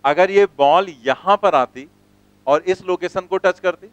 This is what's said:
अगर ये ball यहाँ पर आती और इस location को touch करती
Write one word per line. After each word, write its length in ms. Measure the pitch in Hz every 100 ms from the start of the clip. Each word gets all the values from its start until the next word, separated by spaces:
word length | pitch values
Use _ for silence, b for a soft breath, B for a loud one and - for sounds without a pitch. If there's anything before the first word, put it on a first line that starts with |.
अगर 280 | 139 147 190
ये 140 | 196 202 -
ball 320 | 143 165 190 139 120
यहाँ 300 | 127 185 202
पर 180 | 196 147
आती 320 | 123 127 143 _ _ _ _ _ -
और 160 | 147
इस 200 | 175 190 185
location 360 | 175 175 190
को 160 | 180 190
touch 220 | 185 180
करती 280 | 185 170 208